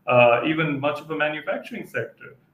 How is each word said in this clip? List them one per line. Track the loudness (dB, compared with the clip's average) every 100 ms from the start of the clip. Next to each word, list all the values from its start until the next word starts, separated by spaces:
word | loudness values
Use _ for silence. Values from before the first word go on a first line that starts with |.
| 2
uh, | 6 6 4 0
even | -2 -2 -2
much | -4 -4
of | -8
a | -4
manufacturing | -4 -4 -8 -8 -10 -14 -10
sector. | -8 -8 -12 -20 -20 _